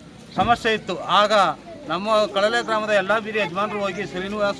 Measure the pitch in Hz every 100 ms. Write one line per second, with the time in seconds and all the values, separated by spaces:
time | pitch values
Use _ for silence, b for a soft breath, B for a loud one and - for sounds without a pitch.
0 | - - - - 202 233 233 214 214 165
1 | 127 180 208 214 175 131 - - - 170
2 | 208 214 202 180 214 240 220 220 214 208
3 | 190 220 214 214 190 180 208 208 196 190
4 | 196 180 190 214 202